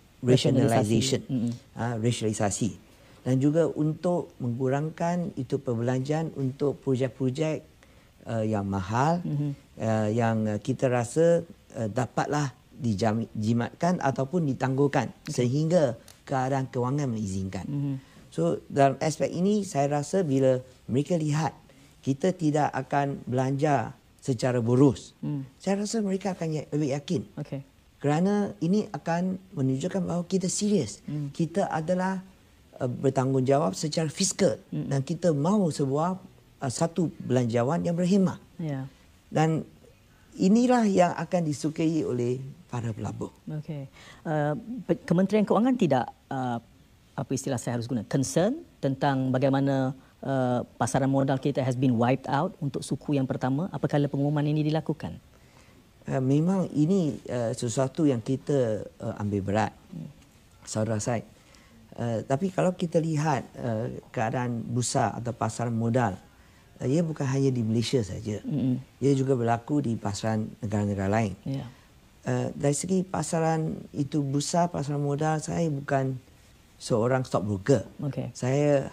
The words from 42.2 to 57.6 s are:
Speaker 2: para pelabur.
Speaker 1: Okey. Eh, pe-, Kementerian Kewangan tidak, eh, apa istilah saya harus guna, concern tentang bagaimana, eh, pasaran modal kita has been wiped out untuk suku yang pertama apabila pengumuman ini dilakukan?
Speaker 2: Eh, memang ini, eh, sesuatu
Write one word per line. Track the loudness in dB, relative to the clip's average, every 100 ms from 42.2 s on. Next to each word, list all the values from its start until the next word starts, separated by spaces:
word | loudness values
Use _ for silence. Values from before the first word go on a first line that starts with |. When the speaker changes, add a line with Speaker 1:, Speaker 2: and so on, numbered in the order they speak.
| -2 -2 -6 -14 -10
Speaker 2:
para | -6 -6
pelabur. | -6 -6 -6 -10 -10 -10
Speaker 1:
Okey. | -10 -8 -10 -10 -16 -20 -14
Eh, | -4 0 0 -2 -6 -10 -2
pe-, | -2
Kementerian | 2 2 4 2
Kewangan | 4 4 4
tidak, | 2 2 2 0 -8 -10
eh, | -6 -2 -4 -8 -20 -20 -20 _
apa | -10 -4 -4
istilah | -2 -4
saya | -2 -4
harus |
guna, | -2 -4 0
concern | 0 2 2 2 0 -8 -4
tentang | -2 0 0 2 2
bagaimana, | 2 4 4 2 2 0 -4 -14 -12
eh, | -2 0 2 0 -2 -4
pasaran | 0 2 2
modal | 2 2 2
kita | 0 0
has | 0 2
been | 2 4
wiped | 4 2
out | 0 -2 -2 -4
untuk | -6 -6
suku | -6 -6 -2 0
yang | 0
pertama | -2 0 -2 -2
apabila | -4 0 0 0
pengumuman | 0 0 0
ini | 0 2
dilakukan? | 2 0 -2 -6 -6 -12 -18 -20 -20 -20 -20 -20 -20 -18 -4
Speaker 2:
Eh, | -2
memang | 2 4 4 2 0
ini, | 2 2 4 2 -2 -6
eh, | -4 -2
sesuatu | -2